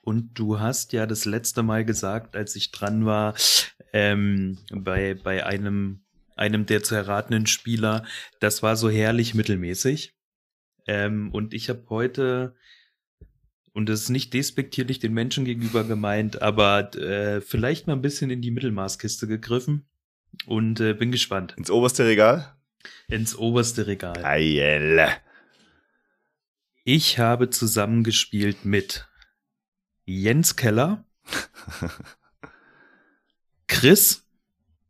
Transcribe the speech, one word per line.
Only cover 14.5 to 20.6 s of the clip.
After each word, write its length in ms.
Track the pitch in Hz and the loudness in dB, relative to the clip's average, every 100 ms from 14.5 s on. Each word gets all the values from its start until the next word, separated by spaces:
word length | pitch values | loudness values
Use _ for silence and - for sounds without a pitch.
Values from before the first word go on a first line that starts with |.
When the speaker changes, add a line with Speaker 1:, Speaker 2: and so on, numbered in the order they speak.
| - 135 - 127 131 | -4 -6 -4 -4 -4
Speaker 1:
den 120 | 110 | -2
Menschen 320 | 113 120 139 | -2 -2 -2
gegenüber 400 | 127 117 113 113 | -4 -4 -2 -2
gemeint, 580 | 110 107 104 104 110 - | -2 -2 -2 0 -2 -2
aber, 520 | 107 107 101 101 104 - | 0 4 6 4 0 -6
äh, 440 | 76 101 104 104 | -4 -2 -2 -4
vielleicht 460 | - 127 123 160 - | -2 -2 0 -2 -4
mal 60 | |
ein 100 | 139 | -2
bisschen 280 | 139 143 135 | -2 -2 -4
in 100 | 123 | -4
die 100 | 120 | -4
Mittelmaßkiste 760 | 117 131 101 98 - 107 - 107 | -4 -2 -4 -6 -6 -8 -6 -6
gegriffen 600 | 110 110 120 127 147 - _ _ _ _ - - | -6 -2 -2 -2 -4 -6 _ _ _ _ -16 -4
und, 340 | 110 | -2